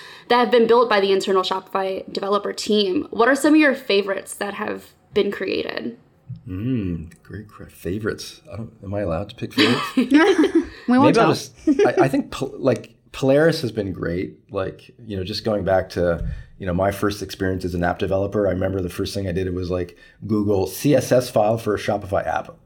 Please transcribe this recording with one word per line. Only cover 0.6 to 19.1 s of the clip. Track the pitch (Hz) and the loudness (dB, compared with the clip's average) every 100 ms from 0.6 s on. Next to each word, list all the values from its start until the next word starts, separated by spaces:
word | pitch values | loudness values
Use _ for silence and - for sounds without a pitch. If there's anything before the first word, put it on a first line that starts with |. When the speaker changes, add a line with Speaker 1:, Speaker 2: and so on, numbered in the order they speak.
| 226 | 6
Speaker 1:
built | 240 233 | 4 4
by | 208 | 4
the | 196 | 4
internal | 190 202 190 | 2 2 0
Shopify | 185 190 - 196 190 190 - | 0 -4 -4 -4 -4 -6 -8
developer | 185 196 202 196 | -6 -2 0 -2
team. | 196 - 208 196 196 - | -6 0 2 2 0 -2
What | 196 233 | 2 2
are | |
some | 277 302 | 4 6
of | 311 | 6
your | 294 | 6
favorites | 262 - 196 196 190 - | 2 0 0 0 -4 -8
that | - 202 | -8 -8
have | 202 208 190 - _ _ | -6 -6 -8 -12 _ _
been | 208 202 | -2 0
created? | 202 190 - - - 233 233 _ _ - - - | -2 -4 -4 -4 -6 -8 -12 _ _ -16 -14 -10
Speaker 2:
Mm, | 92 123 127 92 82 85 - | -6 -4 -2 -4 -6 -10 -18
great | - 101 104 | -16 -16 -16
cra-, | - 82 | -20 -20
favorites. | - 82 104 104 - - - - | -10 -6 -4 -4 -6 -12 -18 -16
I | 98 | -14
don't, | 113 - | -14 -14
am | 98 | -8
I | 101 | -6
allowed | 92 82 101 | -4 -4 -6
to | |
pick | - 113 | -10 -6
favorites? | - - 123 - | 0 2 0 -2
Speaker 3:
<laughs> | |
We | - 247 285 392 370 - 330 - - - 254 | -2 2 4 4 4 2 0 -2 -4 0 4
won't | 294 | 6
Speaker 2:
Maybe | 226 | 6
I'll | 214 | 4
Speaker 3:
tell. | |
Speaker 2:
just, | 131 - - - 277 | 2 -6 -4 0 2
I, | 403 - | 4 4
I | 135 | 2
think | 277 - | 2 -4
Pol-, | - - - | -6 -8 -2
like, | 131 113 - _ _ | 0 0 -4 _ _
Polaris | - 135 139 165 156 | -2 2 4 4 2
has | 117 | -4
been | 110 98 | -4 -6
great. | 85 82 87 - - - | -4 -4 -4 -6 -10 -8
Like, | 98 - - - - | -6 -6 -8 -18 -18
you | 110 | -10
know, | 98 | -8
just | 92 101 | -6 -4
going | 113 104 | -2 0
back | 92 95 92 | 2 2 0
to, | - 87 82 - - - - | 0 0 0 -4 -8 -12 -10
you | |
know, | 95 | -4
my | 90 98 | 0 0
first | 101 104 101 | 0 -2 -2
experience | 92 - 95 92 | -8 -4 -4 -2
as | 90 | -4
an | 87 | -2
app | 87 87 | -2 0
developer, | 92 95 101 104 98 | -2 0 0 0 0
I | |
remember | 92 95 95 | 0 -2 -2
the | 87 | -4
first | - 95 | -6 -6